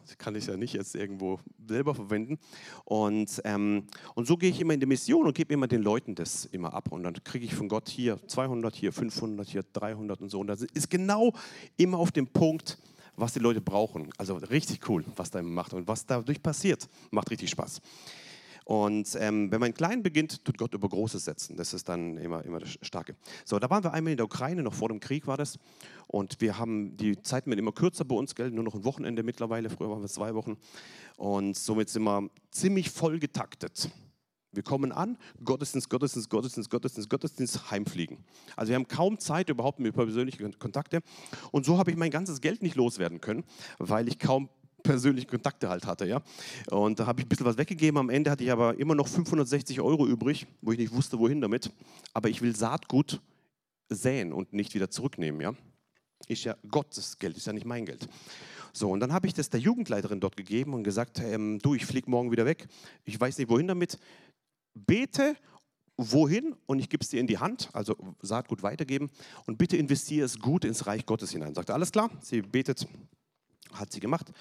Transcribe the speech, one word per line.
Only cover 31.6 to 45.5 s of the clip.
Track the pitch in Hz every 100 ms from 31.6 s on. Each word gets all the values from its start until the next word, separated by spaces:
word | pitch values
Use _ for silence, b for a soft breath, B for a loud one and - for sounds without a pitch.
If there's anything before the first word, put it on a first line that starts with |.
| - 107 107
sind | 113 107
wir | 101 101 - _
ziemlich | - 190 196 170
voll | - 165 165
getaktet. | 147 - - - 87 - - - - _ _ _ _
Wir | 101
kommen | - 139 131
an, | - 190 240 B B
Gottesdienst, | 120 135 143 135 -
Gottesdienst, | 123 139 123 104
Gottesdienst, | 107 127 123 104
Gottesdienst, | 120 127 - 101
Gottesdienst, | 139 - - 127 - -
heimfliegen. | 101 101 87 82 - - B B B
Also | 110
wir | 127
haben | 127
kaum | - 180 214
Zeit | - 156 185
überhaupt | 127 127 -
mehr | 117
persönliche | 107 117 110 131 -
Kon-, | 104 -
Kontakte. | - 139 151 170 - B B B B
Und | 143 131
so | 175
habe | 175
ich | 165
mein | 165
ganzes | 147 185 139
Geld | 151 233
nicht | 180 135
loswerden | 120 95 87 85
können, | - 110 - B B B
weil | 90 107 120
ich | -
kaum | - 135 139 _ - _ -
persönlichen | 135 131 131 123
Kontakte | 120 139